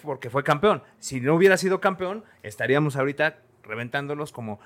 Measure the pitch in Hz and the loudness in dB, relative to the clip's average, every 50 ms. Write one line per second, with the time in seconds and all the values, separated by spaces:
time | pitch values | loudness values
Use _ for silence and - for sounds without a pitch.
0 | - 147 139 127 - 120 113 143 139 - 147 147 165 214 185 135 - - _ _ | -8 -8 -8 -8 -8 -2 -2 -2 2 2 2 4 4 2 2 2 -2 -12 _ _
1 | - - 135 127 120 139 160 165 190 196 190 180 180 190 190 185 196 196 190 180 | -12 -8 -6 -2 0 2 4 6 6 6 6 6 2 0 0 2 2 0 0 0
2 | 185 180 202 220 214 - _ _ - 104 107 - 117 117 135 147 151 151 127 135 | -6 -6 -6 -10 -12 -18 _ _ -16 -16 -8 -4 0 2 2 4 2 2 0 0
3 | 131 143 143 139 151 160 156 _ _ _ _ _ - 107 110 117 120 120 - 143 | -2 -2 -2 0 -2 -2 -2 _ _ _ _ _ -12 -10 -8 -8 -8 -6 -6 -6
4 | 143 143 147 147 151 143 - - 117 107 104 - - | -6 -6 -8 -8 -8 -10 -10 -10 -8 -8 -10 -10 -14